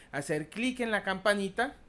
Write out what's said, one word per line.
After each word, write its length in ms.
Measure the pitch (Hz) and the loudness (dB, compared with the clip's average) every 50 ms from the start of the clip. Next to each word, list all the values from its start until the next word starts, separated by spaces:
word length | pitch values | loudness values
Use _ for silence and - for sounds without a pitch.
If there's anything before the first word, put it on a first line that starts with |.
| - - | -14 -8
hacer 380 | - 143 - - 151 156 160 - | -6 -4 -2 0 -2 -2 -2 -4
clic 300 | - 196 240 254 254 247 | -4 -2 -2 0 0 0
en 120 | 240 226 | 0 0
la 120 | 214 196 - | 0 0 0
campanita 720 | 190 190 190 - 208 208 202 196 196 196 226 240 285 - - - | 0 -2 0 2 2 4 4 2 -2 0 0 0 0 -2 -10 -20